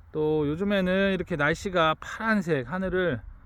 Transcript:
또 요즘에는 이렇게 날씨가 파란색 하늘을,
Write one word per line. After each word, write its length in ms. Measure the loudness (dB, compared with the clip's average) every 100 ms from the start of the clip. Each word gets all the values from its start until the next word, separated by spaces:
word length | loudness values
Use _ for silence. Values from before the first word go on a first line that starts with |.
| -10
또 360 | -2 0 2 0
요즘에는 680 | 0 0 0 2 2 2
이렇게 220 | 0 -2 0
날씨가 600 | 0 0 0 2 2 2
파란색 720 | -6 -4 0 0 2 0 -2
하늘을, 480 | -4 -2 0 0 -2 -6 -18